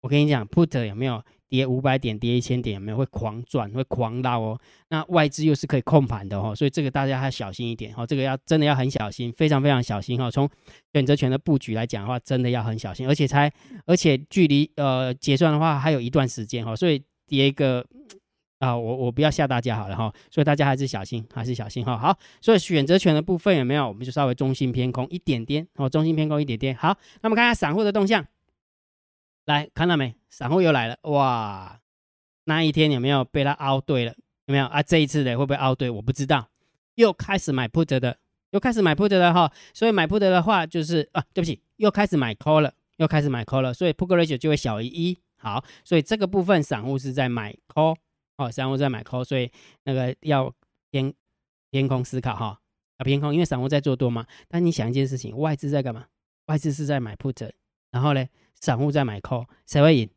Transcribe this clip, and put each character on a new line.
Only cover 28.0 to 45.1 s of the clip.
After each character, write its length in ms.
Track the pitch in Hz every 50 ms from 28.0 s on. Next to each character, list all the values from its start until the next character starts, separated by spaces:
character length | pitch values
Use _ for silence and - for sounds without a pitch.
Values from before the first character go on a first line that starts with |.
| 196
向， 180 | 196 226 196 143 - _ _ _ _ _ _ _ _ _ _ _ _ _ _ _ _ _ _ _ _ _ _ _
来， 240 | - 151 147 151 - _
看 120 | - 165
到 120 | 175 175
没？ 180 | 151 135 123 110 _ _ _
散 200 | - - 131 120
户 120 | 156 190
又 100 | 185 165
来 160 | 147 127 117
了， 100 | 113 120 _ -
哇！ 760 | 156 147 143 139 131 123 117 110 104 101 95 92 92 107 - _ _ _ _ _ _ _ _ _ _ _ _ _
那 180 | - 156 160 165
一 80 | 156
天 180 | 139 156 156 151
有 100 | 143 123
没 100 | 120 135
有 140 | 143 139 127
被 200 | - - 151 135
他 80 | 139
凹 280 | 147 - 151 139 135 135
对 240 | - - 151 123 120
了？ 80 | 117 - - _ _ _ _ _
有 80 | - 139
没 40 |
有 80 | 139 135
啊？ 160 | 123 - 147
这 160 | 151 - 175
一 80 | 160 151
次 180 | 135 - 151 139
的 140 | 127 117
会 80 | 123 143
不 40 | 135
会 40 | 139
凹 180 | 135 135 131 127
对？ 140 | - 139 123
我 120 | 117 104
不 100 | 107 120
知 140 | 127 - 139
道， 240 | 135 151 135 113 _ _ _ _ _ _ _ _ _ _
又 180 | - 226 208 175
开 240 | _ - - 196
始 140 | 190 - -
买 160 | 139 131 123
put 320 | 113 - 165 165 - 139 131
的， 180 | 123 123 - _ _ _ _ _ _ _
又 80 | - 196
开 140 | - 247 233
始 80 | 220
买 140 | 196 165 151
put 140 | 151 202 208
的 220 | 202 185 175 175
哈。 200 | 165 180 170 143 _ - - - _
所 140 | - -
以 40 | 233
买 160 | 214 190 160
put 100 | 156 185 214
的 220 | 202 190 180 180
话 240 | 165 208 214 185 160
就 160 | 160 - 170
是， 260 | 156 151 170 156 143 _
啊， 120 | _ - - _ _
对 80 | 190
不 40 | 196
起， 160 | 170 127 - _ _ _
又 160 | _ 214 208
开 160 | - 202 208
始 80 | 196 -
买 160 | 151 131 113 107
call 280 | _ - 151 156 156
了， 120 | 151 131 _ _ _ _ _
又 100 | - 160
开 140 | 151 - 151
始 60 | 143
买 160 | 147 131 120 110
call 180 | - - 135
了， 120 | 131 127 123
所 140 | - 185
以 40 | 170
put 160 | 147 - 185
call 100 | 180 185
ratio 200 | 175 170 156 147
就 120 | 123 - 156
会 60 | 151
小 260 | - - 127 110 104
于 60 | 113
一。 320 | 123 131 170 165 180